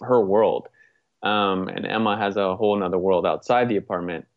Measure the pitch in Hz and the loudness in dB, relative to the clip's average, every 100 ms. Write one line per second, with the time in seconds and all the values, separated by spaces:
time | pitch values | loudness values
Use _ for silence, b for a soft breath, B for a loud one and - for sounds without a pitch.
0 | 120 123 98 104 101 - - b b b | 0 2 4 2 2 0 -6 b b b
1 | b _ 101 104 98 95 95 92 - 110 | b _ -2 0 0 -2 -4 -6 -4 -2
2 | 110 104 101 101 95 92 107 104 92 92 | 0 0 -2 0 -2 0 0 0 0 0
3 | 95 90 90 78 - 123 123 101 - 92 | 2 2 0 -2 0 0 2 -2 -2 -6
4 | 87 82 - | -4 -8 -12